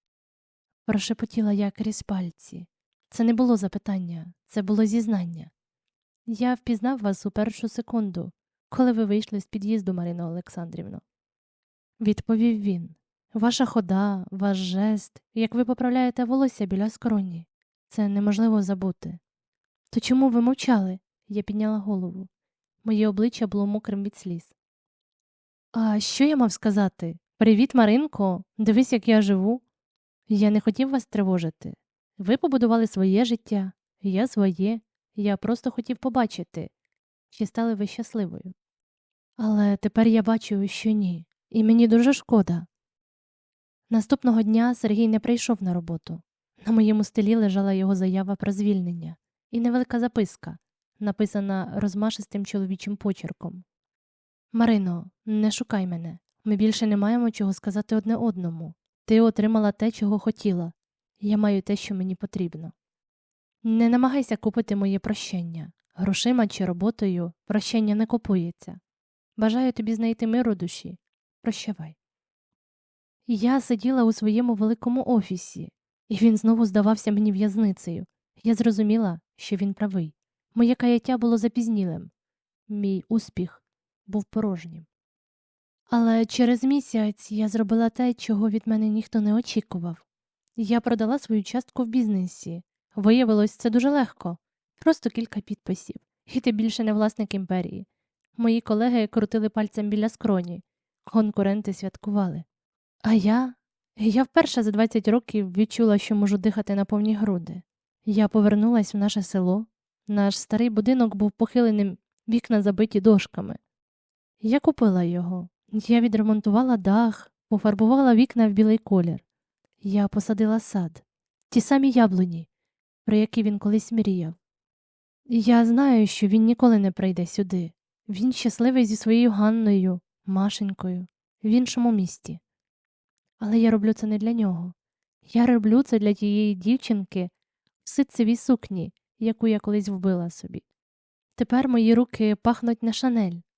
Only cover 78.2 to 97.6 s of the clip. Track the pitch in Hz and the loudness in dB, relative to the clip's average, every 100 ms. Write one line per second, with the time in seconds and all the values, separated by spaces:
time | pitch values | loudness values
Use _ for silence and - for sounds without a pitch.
78.2 | _ _ 226 220 233 202 214 220 208 165 | _ _ -2 2 2 2 2 2 0 -4
79.2 | - _ - 196 202 196 208 190 160 - | -10 _ -8 -4 -4 -2 -4 -4 -6 -10
80.2 | _ _ _ - 233 247 240 240 - 254 | _ _ _ 2 2 4 2 2 0 -2
81.2 | 233 233 220 233 226 214 185 156 175 _ | 0 2 0 -2 -2 -2 -2 -6 -12 _
82.2 | _ _ _ _ - 208 202 190 - 226 | _ _ _ _ -12 -6 -4 -4 -2 -2
83.2 | - - 175 - _ _ _ _ - 202 | -2 -6 -8 -10 _ _ _ _ -8 -8
84.2 | 202 220 214 180 165 160 160 _ _ _ | -6 -4 -4 -4 -10 -18 -20 _ _ _
85.2 | _ _ _ _ _ _ _ 240 226 226 | _ _ _ _ _ _ _ 0 2 2
86.2 | 226 - 240 247 262 285 - 226 214 202 | 0 2 2 2 2 0 0 -2 -2 -4
87.2 | - 214 214 220 208 226 226 - 247 240 | -8 -4 -2 0 0 2 0 0 -2 -2
88.2 | - 208 220 214 226 220 214 214 - 226 | -2 0 0 0 -2 0 0 -2 -2 -2
89.2 | 208 214 240 - - 180 170 165 _ _ | 2 0 0 -4 -4 -6 -8 -10 _ _
90.2 | _ _ _ - 214 233 240 233 220 277 | _ _ _ -8 -2 0 0 0 0 -2
91.2 | - 220 190 247 - - 240 240 226 202 | -2 -2 -2 -6 -6 -6 -4 -2 0 -2
92.2 | 180 - - 170 - _ _ - 202 233 | -4 -8 -12 -14 -14 _ _ -2 4 4
93.2 | 247 214 208 - 240 226 262 285 233 - | 4 2 2 -2 0 2 2 2 0 -4
94.2 | 180 170 _ _ _ _ - - 233 - | -10 -10 _ _ _ _ 0 0 -2 -6
95.2 | 233 208 - 208 - 185 - - - _ | -8 -8 -10 -10 -8 -8 -10 -18 -20 _
96.2 | - 262 240 214 220 - 220 214 214 - | -10 -4 0 0 0 -2 -2 0 0 -2
97.2 | 208 202 185 185 | -6 -6 -4 -4